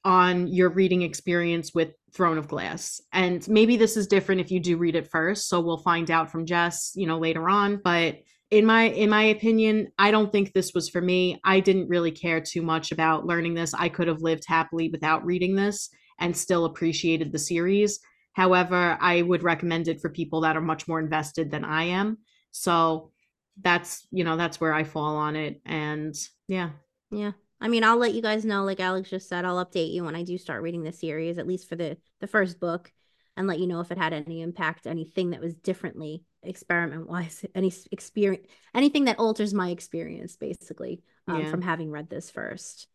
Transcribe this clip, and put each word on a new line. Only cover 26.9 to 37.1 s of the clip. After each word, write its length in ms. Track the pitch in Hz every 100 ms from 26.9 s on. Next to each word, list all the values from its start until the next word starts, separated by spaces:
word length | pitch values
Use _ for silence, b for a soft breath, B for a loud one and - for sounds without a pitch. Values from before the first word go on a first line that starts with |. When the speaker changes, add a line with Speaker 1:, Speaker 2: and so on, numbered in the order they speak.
| _ _
Speaker 2:
Yeah. 220 | 208 208 202 _ _
I 80 | 220
mean, 140 | 233 220
I'll 120 | 233
let 160 | 240
you 80 | 220
guys 220 | 226 214
know, 220 | 220 202 196
like 160 | 190
Alex 280 | 185 190 190
just 200 | 185 -
said, 160 | 175 180
I'll 180 | 180
update 300 | 180 185 160
you 100 | 165
when 120 | 170 165
I 60 |
do 140 | 175 180
start 260 | - 123
reading 200 | 165 170
the 80 | 160
series, 460 | 170 165 151 165 170
at 100 | 165
least 220 | 180 -
for 80 | 170
the, 200 | 160 160 _ _
the 80 | 202
first 320 | 214 185 170
book, 320 | 175 170 _ _ _ _ _ -
and 100 | 196
let 100 | 165
you 80 | 180
know 120 | 170
if 100 | 175
it 80 | 180
had 140 | 160
any 300 | 156 151 165
impact, 440 | 165 175 160 165 -
anything 440 | 165 165 - 180
that 100 | 170
was 140 | 170 165
differently 680 | - 180 170 - 151 160 _ _
experiment-wise, 1040 | - 185 - 175 170 151 165